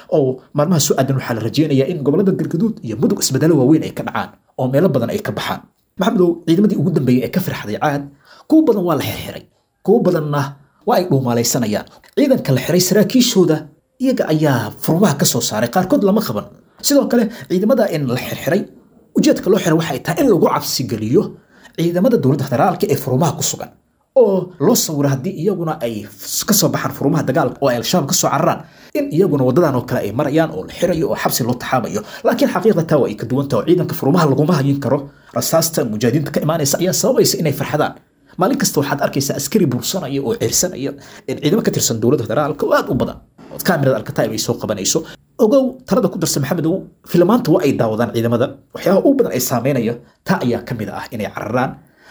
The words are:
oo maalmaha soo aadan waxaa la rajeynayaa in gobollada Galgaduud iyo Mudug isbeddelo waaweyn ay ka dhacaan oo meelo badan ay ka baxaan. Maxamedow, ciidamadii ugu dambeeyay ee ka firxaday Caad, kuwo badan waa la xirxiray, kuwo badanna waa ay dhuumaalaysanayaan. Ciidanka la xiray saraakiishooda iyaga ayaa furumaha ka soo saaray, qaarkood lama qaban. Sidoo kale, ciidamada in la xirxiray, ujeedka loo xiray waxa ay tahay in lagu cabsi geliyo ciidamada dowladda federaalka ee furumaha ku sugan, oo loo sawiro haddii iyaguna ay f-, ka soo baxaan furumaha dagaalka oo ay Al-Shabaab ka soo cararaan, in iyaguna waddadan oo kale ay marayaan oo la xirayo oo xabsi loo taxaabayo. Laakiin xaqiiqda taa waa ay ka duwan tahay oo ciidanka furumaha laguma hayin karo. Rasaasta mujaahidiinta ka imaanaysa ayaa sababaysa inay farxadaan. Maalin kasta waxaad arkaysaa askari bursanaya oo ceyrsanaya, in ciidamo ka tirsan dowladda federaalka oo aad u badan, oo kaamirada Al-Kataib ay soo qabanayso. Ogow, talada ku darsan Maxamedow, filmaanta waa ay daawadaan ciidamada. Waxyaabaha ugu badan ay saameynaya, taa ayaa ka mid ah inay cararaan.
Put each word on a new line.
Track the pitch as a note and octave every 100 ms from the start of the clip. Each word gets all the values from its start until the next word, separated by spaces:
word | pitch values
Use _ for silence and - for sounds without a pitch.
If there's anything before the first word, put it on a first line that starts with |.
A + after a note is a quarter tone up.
| -
oo | D#3+ C3 C3 -
maalmaha | C#3+ D3+ E3
soo | - -
aadan | C3+ C3
waxaa | -
la | A2+ A2
rajeynayaa | C#3 D#3 C3+ -
in | D#3+
gobollada | C#3 D#3 F#3+
Galgaduud | - D3 D#3+ G#3+ -
iyo | A2+ G#2+
Mudug | - G3+
isbeddelo | - C3 D#3+ D3+
waaweyn | B2+ D#3 -
ay |
ka | -
dhacaan | G#2+ A2 F#2 - _ -
oo | B2+
meelo | C#3 F#3
badan | C3 A#2
ay | -
ka | -
baxaan. | G#2+ - F#2+ - _ _ -
Maxamedow, | F#3+ G3+ F3 E3+
ciidamadii | - E3+ G#3 D3
ugu | C#3
dambeeyay | D3+ C3 B2
ee | A2+
ka | F#3
firxaday | D3 B2+ G#2 G#2+
Caad, | D3+ C#3+ C#3 - _ - -
kuwo | D#4+ D4+
badan | G#3
waa | F3 C#3+
la | A2
xirxiray, | D#2+ - - - _ _ _ F#3
kuwo | A3+
badanna | F3+ E3 D3+ C#3+ C#3 - _ _ -
waa | F#3+
ay | F3+
dhuumaalaysanayaan. | C3+ A#2+ A#2 A#2 C#3 G#2+ G2+ - - -
Ciidanka | - C#4 C4 -
la | B2+
xiray | - F3
saraakiishooda | - G3+ G#3 B3+ A#3+ F#3+ E3 D#3 - _ _ -
iyaga | B3+ G#3+ -
ayaa | D#3 D3+ A#2+ G#2+ -
furumaha | - E3 G#3 C3+
ka |
soo | F3 A#2+
saaray, | - G#3+ -
qaarkood | F#3 F#3 D4
lama | F#3+ A3
qaban. | A3 G#2 - - _ -
Sidoo | - C#4+ -
kale, | A#3+ G#3+ - -
ciidamada | F3+ G#3+ C4+ G#3
in | D#3+ C3
la | B2
xirxiray, | - C#3+ - F#3 - - _ _ _ -
ujeedka | - - F3
loo | G3+
xiray | E3+ D#3+
waxa | -
ay | C3
tahay | - E3
in | C#4
lagu | E3+ A#3
cabsi | C#3+ - -
geliyo | A2+ A2 G#2+ D#3+ G#3+ - _ _ -
ciidamada | - E3+ F3 A#3+ E3+
dowladda | B2+ D3+
federaalka | - - F#3 - G3
ee | C3
furumaha | - B2+ D#3+
ku | -
sugan, | - - - _ _ _ _ C4+
oo | A3 F#3+ - -
loo | D3+ A#3+
sawiro | - C#3+ C#3
haddii | B2+ F3+
iyaguna | D#3+ F#3 E3+ D#3+ -
ay | A#2+ G#2+
f-, | G#2 - - -
ka | -
soo | G#3+ D3
baxaan | - D3
furumaha | - C#3 D#3+
dagaalka | B2 D3 B2+ -
oo | C3+
ay | A#2+
Al-Shabaab | - F3+ C#3
ka |
soo | - C#3
cararaan, | C3+ E3 - - - -
in | D4+ C#4+
iyaguna | D#3+ F#3+ C#3+
waddadan | E3+ D3+ D#3+ B2
oo |
kale | - A#2+
ay | G2+
marayaan | A2+ D3 D#3 D#3+
oo | -
la | -
xirayo | - F3 E3 E3
oo | G#2
xabsi | - -
loo | A#2+ B2
taxaabayo. | - B2+ F#2+ F#2+ - -
Laakiin | - B3 -
xaqiiqda | F3+ A3 -
taa | D#3+ D3+
waa | G2
ay | G#2
ka | A2
duwan | B2+ C#3
tahay | A2
oo | D#3
ciidanka | E3+ D3+
furumaha | - C3+ F3 D#3
laguma | C3+ D3+ D#3+
hayin | C#3 C#3
karo. | A#2 C#3+ - - -
Rasaasta | A#2+ - D#3+ D#3+ -
mujaahidiinta | A#2+ G#2+ A#2+ D#3 C#3
ka | -
imaanaysa | D3 E3 C#3 -
ayaa | F3+
sababaysa | - F3+ C4 E3 -
inay | D3+
farxadaan. | C3+ C3+ D3+ B2 - _ _ _ -
Maalin | F#3+ -
kasta | - D3+
waxaad | C#3 C#3
arkaysaa | - C#3+ C#3 C#3+
askari | - G#3+ D#3
bursanaya | B2 - F#3 C3+ C#3
oo | B2 A2
ceyrsanaya, | A2 - F3 B2 C#3 - - - -
in | B2
ciidamo | D#3 A3
ka | -
tirsan | B2 - A2+
dowladda | A2+ D3
federaalka | A2 C3+ C#3+ D3+
oo | -
aad | C#4+ A3
u | C3+
badan, | - - - - -
oo | D3
kaamirada | - D#3+ C3+ A2
Al-Kataib | - C#3+ A2+
ay | A2
soo | - A#2
qabanayso. | G#2 G2 F#2+ E3 - - _ -
Ogow, | G#3+ F#3+ F3 -
talada | - A3+ F#3
ku | F#3+
darsan | D3+ E3
Maxamedow, | C3+ E3+ D#3 F#3 - _
filmaanta | - F3 F3 A#3+ D3+
waa | E3+
ay | C#3 G#2+
daawadaan | A2+ G#2+ A2 A#2+
ciidamada. | A2 A#2+ C3 - _
Waxyaabaha | - - F#3+
ugu | C#4+ C4+
badan | -
ay | B2+
saameynaya, | - B2 B2+ C3 A2 A#2+ - _
taa | - D3
ayaa | B2+ A2
ka | -
mid | A2 G2
ah | - -
inay | A2+ G2+
cararaan. | - G#2 B2 C3 - _ _ -